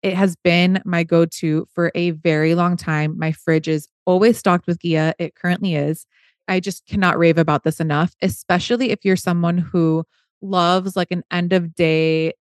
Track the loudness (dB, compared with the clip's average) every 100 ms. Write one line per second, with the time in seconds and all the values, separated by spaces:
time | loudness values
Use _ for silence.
0 | -4 0 0 0 2 4 4 0 -2 -2
1 | 2 2 2 -2 -2 -2 -4 -4 -2 0
2 | -4 -2 0 2 2 2 2 0 -2 -2
3 | -2 -2 -4 -4 0 0 0 -4 -6 _
4 | 0 4 4 2 2 0 0 -4 0 0
5 | 0 -2 -8 _ -4 -2 -2 -2 -2 -4
6 | -10 _ _ _ -4 -4 -4 -10 _ 0
7 | 0 4 2 4 2 0 -2 -4 -2 -2
8 | -2 _ -6 -6 -2 -2 0 -2 -2 -2
9 | 0 0 0 -2 0 -2 -2 0 2 0
10 | -4 _ _ _ -4 0 2 2 0 -4
11 | -4 -6 -6 -4 0 0 -2 -2 0 2
12 | 0 0 -2 -6